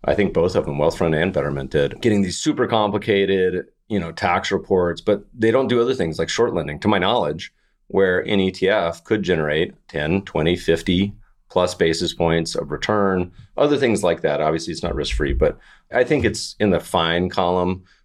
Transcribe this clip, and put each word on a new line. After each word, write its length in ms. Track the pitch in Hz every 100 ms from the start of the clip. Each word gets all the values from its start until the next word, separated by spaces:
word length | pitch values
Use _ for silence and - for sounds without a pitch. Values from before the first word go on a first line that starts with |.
I 120 | -
think 180 | 76 98
both 240 | - 87 92
of 80 |
them, 140 | 78 71
Wealthfront 420 | 76 - 85 78
and 100 | 90
Betterment, 400 | 76 71 69 67
did. 300 | 76 71 -
Getting 220 | 120 104
these 160 | 92 82
super 280 | 151 147 117
complicated, 1000 | 113 104 101 107 101 95 95 92 90 - _ _
you 120 | 104
know, 120 | 82
tax 380 | 82 98 90 -
reports, 520 | 98 - 95 87 82
but 240 | - 101 -
they 160 | 123 110
don't 180 | 117 127
do 100 | 120
other 160 | 120
things 240 | 131 85 80
like 120 | 85
short 240 | - 117
lending, 260 | 87 73 76
to 80 | 104
my 100 | 101
knowledge, 540 | 92 120 82 80 - _ _ _ _
where 320 | 95 95 90
an 200 | - 104
E 100 | 95
T 180 | 90 95
F 360 | 107 85 82
could 180 | - 110
generate 520 | 85 85 76 76 95 - _
ten, 340 | 78 73 95
twenty, 340 | 98 - 80 87
fifty 580 | - 98 - 90 101 - - _ _
plus 240 | - 90
basis 400 | - 85 80 85
points 400 | - 85 82 82
of 160 | - 76
return, 600 | 73 - 107 98 92 90 - - -
other 180 | 147 139
things 260 | 120 101
like 200 | 87 82
that. 180 | 78 73
Obviously, 320 | 78 80 -
it's 100 | 80
not 120 | 87
risk-free, 400 | 73 71 - 71
but 240 | - 76 - - - _
I 120 | 123
think 200 | 123 147
it's 320 | 117 - - -
in 100 | 107
the 100 | 85
fine 480 | - 92 82 85 90
column, 540 | 95 90 92 90 90 - _